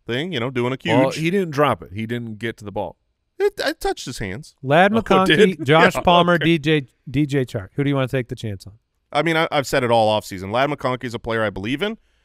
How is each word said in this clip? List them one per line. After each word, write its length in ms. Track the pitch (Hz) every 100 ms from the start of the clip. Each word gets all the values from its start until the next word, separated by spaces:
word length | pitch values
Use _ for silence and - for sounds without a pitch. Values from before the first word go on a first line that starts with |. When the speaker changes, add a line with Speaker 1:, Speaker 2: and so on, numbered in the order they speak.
| -
Speaker 1:
thing, 280 | 117 175
you 80 | 180
know, 80 | 123
doing 220 | 123 120
a 40 | 131 -
Speaker 2:
Well, 260 | 120 131
Speaker 1:
huge 40 | -
Speaker 2:
he 140 | 165
didn't 200 | 196 180
drop 300 | 139 143 107
it. 120 | 76
He 120 | 95 113
didn't 320 | 120 117 107
get 200 | 113 110
to 80 | 101
the 60 |
ball. 240 | 98 92 - _ _ _ -
Speaker 1:
It, 160 | 403 -
it 200 | - 320
touched 260 | 392 370 -
his 140 | 123
hands. 360 | 104 92 - _
Speaker 3:
Ladd 320 | 131 151 196
Speaker 2:
Oh, 40 | 220
it 80 | -
Speaker 3:
McConkey, 200 | 190 190 -
Speaker 2:
did? 280 | 190 156 143
<laughs> 0 |
Speaker 3:
Josh 300 | 156 180 135
Speaker 2:
Yeah, 60 |
Speaker 3:
Palmer, 320 | 117 175 175
Speaker 2:
okay. 100 | 175
Speaker 3:
D 160 | 151 165
J, 280 | 139 156 135 _ -
D 160 | 131 151
J 200 | 139 127
Chark. 240 | 117 95 -
Who 100 | 143
do 40 |
you 60 | 139
wanna 140 | 131
take 180 | 135 120
the 80 | 127
chance 320 | 113 98 -
on? 60 | 104 _ _ _
Speaker 1:
I 80 | 147
mean, 140 | 156 160
I, 100 | 165
I've 160 | 147 131
said 180 | 147 123
it 60 |
all 280 | 117 110 107
offseason. 320 | - 95 95
Ladd 180 | 113 139
McConkey 360 | 147 135 127 127
is 80 |
a 60 | 113
player 220 | - 113
I 80 | 107
believe 320 | 95 101 139
in. 160 | 202 220 _ _